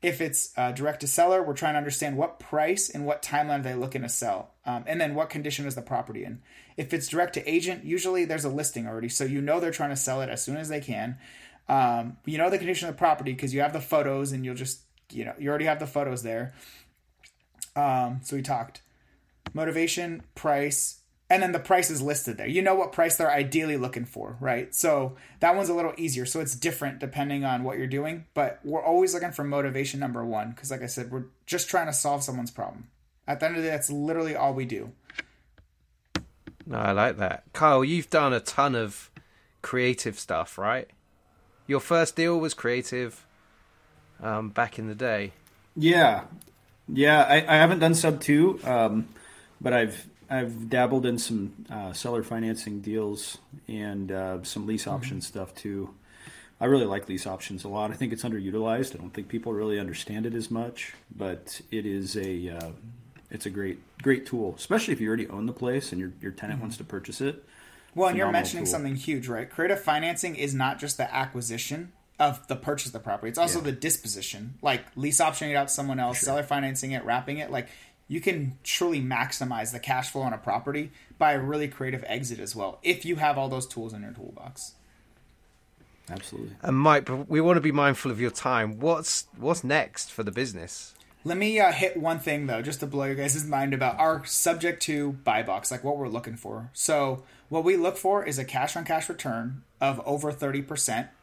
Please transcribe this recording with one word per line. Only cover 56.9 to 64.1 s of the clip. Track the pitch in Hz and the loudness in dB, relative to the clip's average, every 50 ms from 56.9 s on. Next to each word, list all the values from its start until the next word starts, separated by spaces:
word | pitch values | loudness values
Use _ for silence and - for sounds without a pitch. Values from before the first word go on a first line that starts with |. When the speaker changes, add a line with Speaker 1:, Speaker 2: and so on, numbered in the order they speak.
| 98 101 - - | 0 -2 -2 -4
Speaker 3:
lease | 95 92 - | -6 -6 -4
options | 101 92 95 - - 101 92 - | -6 -6 -8 -8 -8 -10 -10 -8
a | 101 | -6
lot. | 101 107 107 107 | -4 -2 -2 -2
I | 104 | -2
think | - 131 120 110 | -4 -4 -4 -4
it's | 110 - | -4 -4
underutilized. | 123 110 107 95 95 92 110 110 110 113 123 131 131 - | -4 -4 -4 -4 -4 -2 -2 0 0 2 0 0 -2 -4
I | - | -12
don't | 92 90 - | -12 -10 -10
think | - 98 - | -10 -10 -6
people | - 113 113 120 113 | -6 -6 -4 -2 -2
really | 104 107 107 104 101 | -2 0 0 0 -2
understand | 101 90 85 - - - 107 107 110 | -2 -4 -6 -8 -8 -6 -4 -4 -4
it | 117 117 | -2 -2
as | 117 110 - | -4 -4 -4
much, | 117 113 117 120 120 - - - - - - _ - | -4 -4 -4 -6 -6 -10 -12 -12 -14 -18 -20 _ -10
but | 104 101 95 90 90 - - - - - - | -6 -6 -6 -6 -6 -10 -14 -14 -16 -14 -6
it | - 110 104 | -6 -4 -4
is | 104 98 98 98 95 - | -2 -2 -4 -4 -4 -4
a, | 107 95 95 92 87 87 90 | -4 -4 -4 -4 -4 -4 -6
uh, | 85 85 82 82 80 - 104 113 120 - - - - - - _ | -8 -8 -10 -10 -10 -14 -16 -18 -18 -20 -20 -20 -20 -20 -20 _
it's | - 107 - | -12 -8 -8
a | 110 | -8
great, | 95 101 98 95 92 - - - _ - 123 | -6 -4 -4 -4 -4 -6 -10 -20 _ -4 4
great | 135 | 4